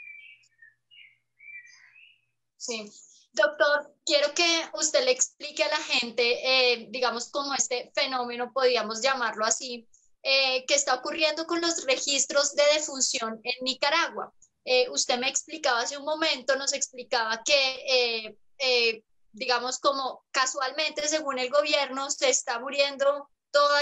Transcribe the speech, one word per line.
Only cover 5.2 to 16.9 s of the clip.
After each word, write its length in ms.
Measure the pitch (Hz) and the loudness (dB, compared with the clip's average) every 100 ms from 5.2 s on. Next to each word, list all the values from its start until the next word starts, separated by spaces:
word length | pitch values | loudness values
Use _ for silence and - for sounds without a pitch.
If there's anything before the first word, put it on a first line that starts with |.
| - _ 294 302 | 0 _ -12 -2
a 60 | 302 | 0
la 80 | 302 | 0
gente, 460 | 302 262 233 247 | 0 -2 -2 0
eh, 680 | 240 240 254 262 247 226 208 | 0 2 2 4 4 2 -4
digamos, 400 | 247 240 233 - | -2 -2 -2 -6
como 240 | 285 277 | -6 -4
este 380 | 262 - 247 - | -2 -2 -2 -4
fenómeno, 580 | 302 277 254 240 240 240 | -4 -2 -2 -4 -6 -4
podríamos 500 | 269 247 233 214 220 | 2 2 2 -2 0
llamarlo 420 | 269 262 226 208 | 0 0 -2 0
así, 440 | 220 - 262 240 - - _ _ | 0 0 -4 -12 -14 -20 _ _
eh, 420 | 269 269 262 254 254 | 2 2 4 0 2
que 80 | |
está 200 | 285 277 | 0 2
ocurriendo 520 | - 294 330 302 311 320 | 0 -2 0 0 0 -2
con 140 | 339 | -2
los 240 | 339 330 269 | 0 -2 0
registros 680 | 254 277 277 - 285 294 | 0 0 -2 2 0 0
de 80 | 285 294 | 4 4
defunción 680 | 302 302 269 - 254 226 220 | 4 0 -2 -2 -2 -4 -6
en 220 | 247 254 | -8 -4
Nicaragua. 680 | 254 247 294 330 285 214 - _ _ _ | -4 -2 0 0 0 -4 -12 _ _ _
Eh, 240 | 247 254 247 | 0 2 2
usted 280 | 285 - 247 | -2 0 0
me 100 | 262 | 0
explicaba 520 | - - 311 277 233 | -4 -6 -2 0 0
hace 180 | 247 285 | -2 -6
un 60 | |
momento, 520 | 285 311 320 277 254 269 | -6 0 0 0 0 0
nos 180 | 277 | 0
explicaba 680 | 277 - | -4 -6